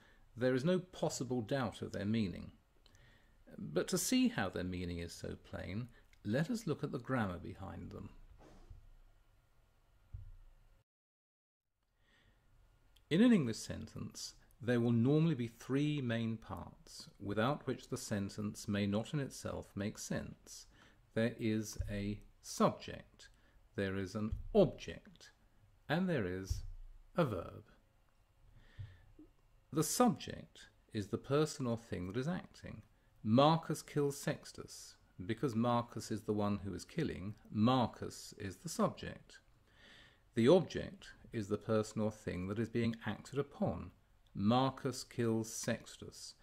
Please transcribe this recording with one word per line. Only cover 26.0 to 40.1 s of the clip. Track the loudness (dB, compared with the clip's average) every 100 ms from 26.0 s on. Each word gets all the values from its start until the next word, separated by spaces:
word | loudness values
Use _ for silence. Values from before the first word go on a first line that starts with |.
| 2
there | 0 0
is | -2 -4 -4 -6 -10 -14 -18 -4 0
a |
verb. | 2 0 -4 -12 -16 -20 _ _ _ _ _ _ -20 -20 -18 -14 -14 -16 -20 -20 -20 _ _ -20 _
The | 0
subject | 2 4 4 4 -4 -10 -12 -20 -20 _ _
is | -6 -2
the | -4
person | 0 2 2 0 -2
or | -2
thing | -4 -6 -4
that | -4
is | -2
acting. | -4 -8 -14 -14 -14 -16 _ _ -6
Marcus | 4 8 8 6 2 -6
kills | -2 0 0 0
Sextus. | -4 -4 -8 -14 -14 -16 -18 -20 -18 -8
Because | -6 -2 0
Marcus | 2 4 2 0 -6 -4
is | -2
the | 0
one | 2 2 0
who | -4
is | -8
killing, | -6 -4 -4 -4 -8 -10 -4
Marcus | 4 6 6 4 -2 -10 -10 -14 -10
is | -8 -8
the | -6
subject. | 0 0 0 -10 -10 -16 -20 _ _ _ -20 -20 -20 -20